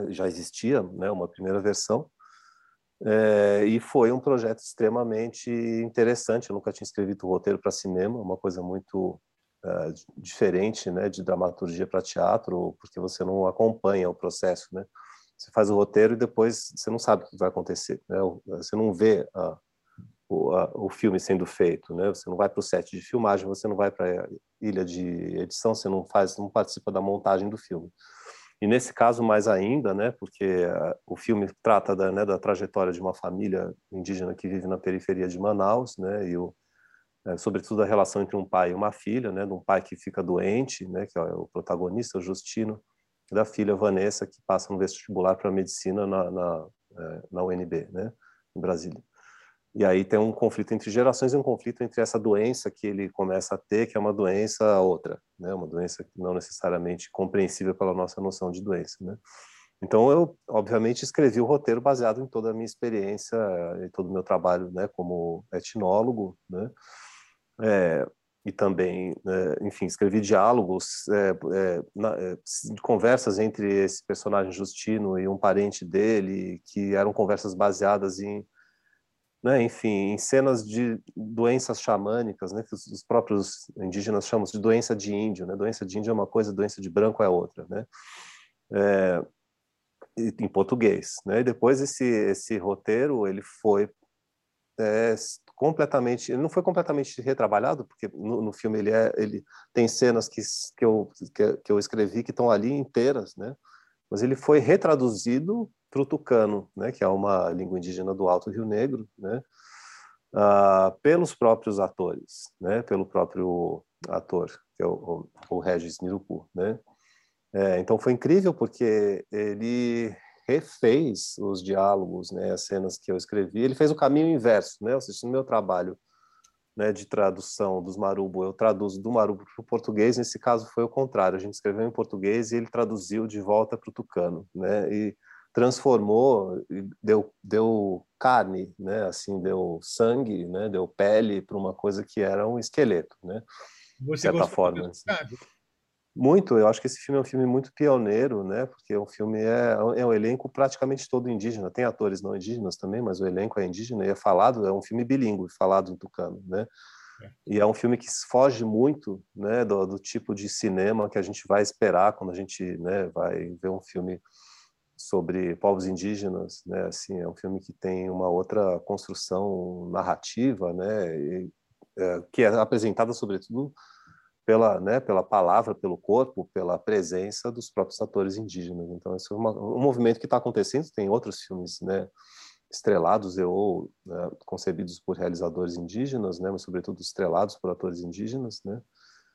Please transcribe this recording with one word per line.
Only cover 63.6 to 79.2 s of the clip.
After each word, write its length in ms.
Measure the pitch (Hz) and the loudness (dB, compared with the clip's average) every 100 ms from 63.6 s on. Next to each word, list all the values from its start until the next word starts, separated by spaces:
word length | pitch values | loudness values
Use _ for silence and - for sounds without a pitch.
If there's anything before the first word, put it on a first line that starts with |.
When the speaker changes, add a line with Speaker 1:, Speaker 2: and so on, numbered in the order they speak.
| 85 90 | -4 -6
Speaker 1:
e 60 | 90 | -8
todo 180 | - 90 | -6 -4
o 40 | |
meu 100 | 95 | -4
trabalho, 460 | 90 95 90 90 90 | 0 2 4 2 0
né, 160 | 90 101 | -6 -6
como 560 | - 90 90 85 85 - | -6 -6 -4 -4 -6 -8
etnólogo, 840 | 90 - 113 92 98 120 117 98 90 - | -10 -8 -2 2 2 2 -2 -6 -10 -12
né? 200 | 90 117 - - - - - _ _ _ - | -8 -8 -10 -20 -20 -20 -20 _ _ _ -4
É, 440 | 110 101 87 78 65 _ _ _ 104 | 2 4 4 2 -2 _ _ _ -10
e 40 | |
também, 640 | - 101 90 90 90 92 - 95 | 0 0 2 0 0 -6 -6 -4
é, 380 | 92 90 - 101 | -2 0 -2 -4
enfim, 180 | - | -4
escrevi 360 | 92 - 101 104 | -6 0 2 2
diálogos, 880 | 101 101 104 123 92 92 - - - | 4 6 6 6 2 -2 -4 -8 0
é, 220 | 104 98 | 2 2
é, 540 | 90 - 95 95 85 - | 0 -2 0 0 0 -4
na, 220 | - 107 - | -4 -4 -2
é, 200 | 92 90 - - - 107 | -6 -8 -10 -10 -8 -6
conversas 560 | - 110 113 123 117 98 | 0 4 4 4 2 0
entre 340 | 110 107 101 98 | 0 0 0 2
esse 200 | 95 - | 2 -2
personagem 460 | - 98 107 101 92 | -6 -6 -2 -2 -2
Justino 680 | 90 95 - - 107 101 92 | -4 -10 -8 -4 -2 -2 -2
e 100 | 92 | -2
um 80 | 98 | 0
parente 480 | 101 95 101 - | 2 2 2 -2
dele, 760 | 90 95 107 110 95 95 92 92 | -4 0 2 2 0 -4 -6 -10
que 320 | _ - 101 98 | _ -6 -2 0
eram 160 | 101 | 2
conversas 420 | 101 98 101 104 | 2 0 0 -2
baseadas 640 | 92 101 95 98 104 98 92 | 0 0 2 2 2 0 -6
em, 260 | 101 104 104 _ _ _ _ _ _ _ | -8 -10 -12 _ _ _ _ _ _ _